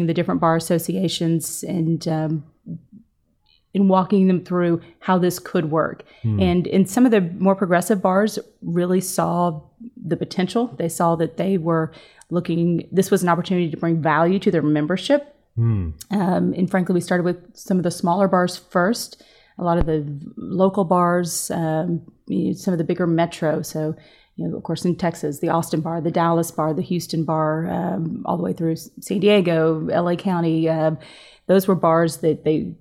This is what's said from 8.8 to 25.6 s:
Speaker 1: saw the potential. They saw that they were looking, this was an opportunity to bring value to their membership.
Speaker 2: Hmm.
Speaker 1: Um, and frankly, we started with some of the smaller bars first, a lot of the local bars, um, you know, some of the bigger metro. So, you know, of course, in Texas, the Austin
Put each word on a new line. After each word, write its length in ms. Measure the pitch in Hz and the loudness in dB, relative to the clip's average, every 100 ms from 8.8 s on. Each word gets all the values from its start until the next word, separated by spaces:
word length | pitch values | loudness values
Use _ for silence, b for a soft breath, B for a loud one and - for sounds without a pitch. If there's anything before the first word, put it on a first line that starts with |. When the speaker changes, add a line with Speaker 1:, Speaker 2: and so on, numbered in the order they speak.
| 175 185 | 2 0
Speaker 1:
saw 600 | 185 - 170 175 175 156 - - 233 - 156 | 0 -2 0 0 0 -2 -10 -20 -20 -12 -6
the 60 | 170 | -4
potential. 460 | 175 - 185 233 240 - | -4 -4 -2 -2 -4 -4
They 80 | 170 | -6
saw 260 | - 170 165 | -2 0 0
that 220 | 160 - | -2 -2
they 200 | 185 196 | -2 0
were 340 | 160 165 156 B B B B | 0 0 -2 B B B B
looking, 580 | 170 175 165 175 165 - | -4 -2 0 2 0 -2
this 180 | 175 185 | 0 2
was 140 | 190 | 2
an 60 | 180 | 2
opportunity 400 | 170 175 180 165 | 0 0 0 -2
to 60 | 160 | -2
bring 180 | 170 165 | -2 0
value 380 | 156 151 170 190 | 2 2 2 2
to 120 | 208 | 2
their 100 | 170 147 151 | 2 2 2
membership. 420 | 151 185 - 285 285 _ _ - | 0 -2 2 0 0 _ _ -2
Speaker 2:
Hmm. 340 | 117 107 82 76 - | 0 0 -2 -8 -4
Speaker 1:
Um, 420 | 202 180 175 180 180 | -2 0 2 0 0
and 120 | 185 | 0
frankly, 240 | 190 180 | 0 0
we 80 | 180 | 0
started 220 | 180 180 175 | 0 0 0
with 140 | 175 - - | -4 -8 -12
some 220 | - 185 | -2 0
of 60 | |
the 80 | 175 170 | 0 -2
smaller 260 | 180 180 190 | 0 2 2
bars 300 | 180 180 - | 2 0 -2
first, 680 | - 185 180 240 - - b b b b | -4 0 2 0 -6 -16 b b b b
a 60 | |
lot 140 | 175 170 | 0 0
of 60 | 165 | 2
the 140 | 156 147 143 - - | 0 -4 -8 -14 -14
local 460 | - 185 190 202 | -6 0 2 2
bars, 680 | 175 180 175 175 175 - - | 0 2 2 2 0 -4 -6
um, 500 | 170 160 156 170 170 - - - | -4 -2 -2 -2 -4 -6 -16 -6
you 200 | 190 - | -2 -2
know, 60 | |
some 200 | - - | -2 -2
of 40 | 170 | -2
the 40 | 160 | 0
bigger 160 | 175 170 | 0 0
metro. 540 | 165 170 - 156 151 | 2 0 -2 -2 -2
So, 340 | 156 156 156 156 b b b b | -4 -4 -4 -6 b b b b
you 120 | 160 | -6
know, 100 | - | -6
of 60 | |
course, 200 | - 160 185 | -6 -4 -2
in 100 | 170 | -2
Texas, 440 | 175 170 151 143 | -2 -4 -6 -4
the 100 | 165 | -2
Austin 320 | 165 | -2